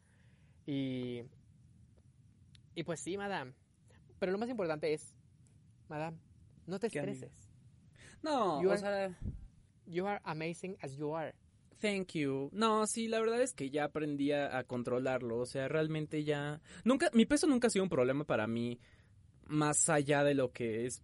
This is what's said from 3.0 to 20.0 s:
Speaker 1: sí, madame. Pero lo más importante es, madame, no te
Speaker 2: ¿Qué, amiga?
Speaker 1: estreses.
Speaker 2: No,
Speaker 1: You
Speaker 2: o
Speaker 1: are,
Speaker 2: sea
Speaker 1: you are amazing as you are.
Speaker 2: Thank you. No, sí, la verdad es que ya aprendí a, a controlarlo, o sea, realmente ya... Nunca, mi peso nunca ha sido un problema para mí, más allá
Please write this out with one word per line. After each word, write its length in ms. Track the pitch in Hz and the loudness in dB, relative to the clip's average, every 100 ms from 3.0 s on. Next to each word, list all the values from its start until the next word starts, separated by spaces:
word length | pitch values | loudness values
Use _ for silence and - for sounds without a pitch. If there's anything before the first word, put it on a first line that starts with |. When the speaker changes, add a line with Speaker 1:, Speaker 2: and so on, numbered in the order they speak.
Speaker 1:
sí, 160 | 160 196 | -6 -6
madame. 360 | 202 180 131 - _ _ - - - - | -4 -6 -8 -14 _ _ -20 -20 -20 -4
Pero 120 | 185 | -2
lo 60 | 190 | 0
más 120 | 240 | -2
importante 440 | 240 170 156 156 | -2 -2 0 0
es, 200 | 151 - - - - - - - - - | -2 -4 -20 -20 -20 -20 -20 -20 -20 -10
madame, 280 | 151 160 165 - - - - - | -6 -6 -8 -16 -20 -20 -18 -10
no 120 | 196 | -4
te 100 | 226 | -4
Speaker 2:
¿Qué, 100 | - | -4
amiga? 140 | 143 | -6
Speaker 1:
estreses. 360 | 131 123 - - - - - - - - - | -6 -12 -18 -20 -20 -20 -20 -20 -20 -20 -10
Speaker 2:
No, 400 | 311 277 190 143 | -2 0 2 2
Speaker 1:
You 80 | 190 | 2
Speaker 2:
o 20 | |
Speaker 1:
are, 80 | 202 | 2
Speaker 2:
sea 360 | 202 196 190 180 - - - - - _ - | 0 -2 -2 -4 -8 -8 -14 -20 -20 _ -8
Speaker 1:
you 220 | 170 196 | -4 -2
are 120 | 208 | -4
amazing 540 | 185 156 165 165 185 202 | -6 -6 -6 -6 -10 -10
as 140 | 143 135 | -10 -6
you 160 | 147 160 | -4 -4
are. 180 | 143 - _ - _ - | -6 -10 _ -20 _ -6
Speaker 2:
Thank 340 | 208 196 185 | -2 -2 -2
you. 360 | 165 139 135 143 | -2 -2 -2 -4
No, 340 | 196 226 214 214 | 0 2 2 0
sí, 200 | 226 226 | -2 -2
la 120 | 226 | 0
verdad 220 | 226 233 | 0 2
es 120 | 254 | 0
que 160 | - 139 | -2 -4
ya 140 | 147 147 | -2 -2
aprendí 460 | 156 151 143 139 | -2 -2 0 0
a, 260 | 143 139 131 | 2 0 -2
a 60 | |
controlarlo, 720 | 123 127 120 123 131 131 123 117 | -2 -4 0 0 0 0 -2 -2
o 60 | 123 | -2
sea, 220 | 139 135 | -4 -2
realmente 560 | 156 160 156 151 156 | 0 0 -2 -4 -2
ya... 380 | 151 143 147 151 - - 220 | 0 0 -2 -6 -12 -2 2
Nunca, 240 | 269 330 | 4 6
mi 120 | 226 226 | 6 6
peso 220 | 294 349 | 6 4
nunca 200 | 254 233 | 4 4
ha 20 | |
sido 140 | 196 | 2
un 60 | 190 | 2
problema 340 | 139 127 139 | 4 4 2
para 240 | 151 120 110 | 0 0 2
mí, 320 | 113 120 120 - - - - - - - | 0 -2 -6 -12 -20 -20 -20 -20 -20 -4
más 440 | 151 151 147 - | 2 2 4 4
allá 340 | 151 | 4